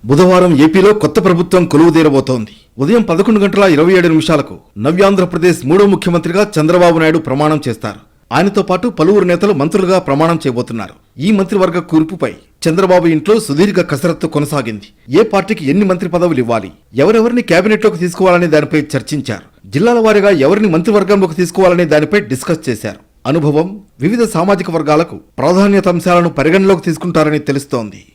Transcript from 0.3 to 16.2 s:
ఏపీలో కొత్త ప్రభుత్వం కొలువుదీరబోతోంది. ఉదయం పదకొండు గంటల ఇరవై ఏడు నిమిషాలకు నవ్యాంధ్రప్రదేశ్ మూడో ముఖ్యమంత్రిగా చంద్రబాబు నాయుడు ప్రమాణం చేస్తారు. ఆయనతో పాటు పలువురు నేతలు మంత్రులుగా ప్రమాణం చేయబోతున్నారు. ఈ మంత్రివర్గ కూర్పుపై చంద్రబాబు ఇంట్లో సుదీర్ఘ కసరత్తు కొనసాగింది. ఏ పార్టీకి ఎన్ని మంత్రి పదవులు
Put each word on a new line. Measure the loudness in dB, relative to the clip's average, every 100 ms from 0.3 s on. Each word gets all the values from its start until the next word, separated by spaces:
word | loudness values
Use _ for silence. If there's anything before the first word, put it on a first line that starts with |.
| 4 4 4
ఏపీలో | 4 4 4
కొత్త | 2 0 0 0
ప్రభుత్వం | 0 0 0 2
కొలువుదీరబోతోంది. | 2 4 4 2 2 -2 -6 -6 -16 _ -8
ఉదయం | 0 0
పదకొండు | 0 0 2 2
గంటల | 0 2
ఇరవై | 2 4 4
ఏడు | 4 4
నిమిషాలకు | 2 2 -2 -2 -14 _ -6 -4
నవ్యాంధ్రప్రదేశ్ | 0 2 2 -2 0 0 0 0
మూడో | 2 2
ముఖ్యమంత్రిగా | 2 -2 -2 -2 -2 -2 0
చంద్రబాబు | 0 4 4 2
నాయుడు | 0 0 -4
ప్రమాణం | -2 -2 -2 -4
చేస్తారు. | -8 -10 -12 _ _ _
ఆయనతో | -2 0 -2
పాటు | -2 -2 -4
పలువురు | -2 2 2 2
నేతలు | 0 0
మంత్రులుగా | 0 -2 -2 0 0
ప్రమాణం | 0 0 0 0
చేయబోతున్నారు. | -4 -4 -6 -10 -12 -18 _ -6
ఈ | -2
మంత్రివర్గ | 0 0 0 0 -2
కూర్పుపై | -2 0 0 -4 -8 -8 _ _ -2
చంద్రబాబు | 0 2 2 2
ఇంట్లో | 0 0 0
సుదీర్ఘ | 0 0 0 0 -2
కసరత్తు | -2 -4 -4 -4
కొనసాగింది. | -4 -4 -4 -6 -10 -16 _ -2 0
ఏ |
పార్టీకి | 2 0 -2 -4 -2
ఎన్ని | 0 0
మంత్రి | -2 -2
పదవులు | -2